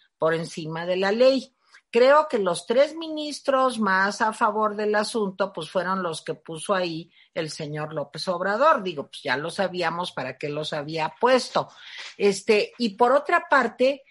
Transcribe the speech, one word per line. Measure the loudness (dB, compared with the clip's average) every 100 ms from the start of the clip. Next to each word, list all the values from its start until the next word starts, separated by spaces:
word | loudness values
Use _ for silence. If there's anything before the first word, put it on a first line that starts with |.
| _ -2
por | 0
encima | 0 -4 -8 -8 -6 -2
de | 0
la | 0
ley. | 4 4 4 -2 _ _ -20 _
Creo | 4 8 8 6
que | 0
los | 0 -2 0
tres | 2 2 0
ministros | -8 -8 -8 -8 0 2 2 2
más | 2 2 2 0
a | -2
favor | 0 0 0 -2 -2
del | 0 0
asunto, | 0 -2 -4 -2 -6
pues, | -6 -6
fueron | -4 -2 -2
los | -4 -6
que | -8 -12
puso | -10 -10 -4
ahí | -2 -2 -6 -12 _ _
el | -8 -8
señor | -8 -8 -8 -8
López | -8 -8 -8 -6
Obrador. | -4 -2 2 2 2
Digo, | 0 -8 -10
pues, | -8
ya | -4 -2
lo | -2
sabíamos | -4 -4 -2 -4 -4 -6
para | -6 -8 -8
qué | -8
los | -6 -6
había | -6 -6 -4 -6 0
puesto. | 2 4 2 -4 -4 -8 -20 -16 -14 0
Este, | 0 2 2 2 2 -2
y | -4 2
por | 4
otra | 4 2 0 4
parte, | 2 2 2 0 0 _